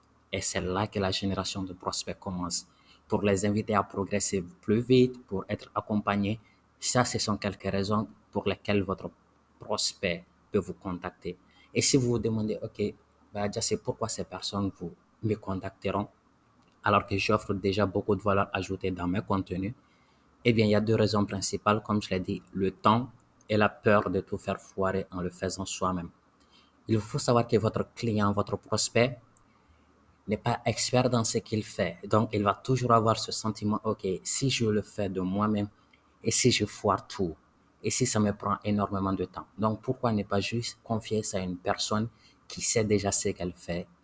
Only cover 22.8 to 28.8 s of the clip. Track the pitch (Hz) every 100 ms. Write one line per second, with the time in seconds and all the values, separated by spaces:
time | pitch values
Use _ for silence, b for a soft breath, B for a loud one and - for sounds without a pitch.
22.8 | 107 113 123 - _ _ - 107 104 -
23.8 | 113 104 101 95 - 101 - 95 - -
24.8 | 95 95 95 90 87 87 95 92 95 -
25.8 | 92 90 82 - _ _ b b b b
26.8 | - 110 104 143 - 120 117 110 107 -
27.8 | 101 - 117 107 104 101 101 101 - 107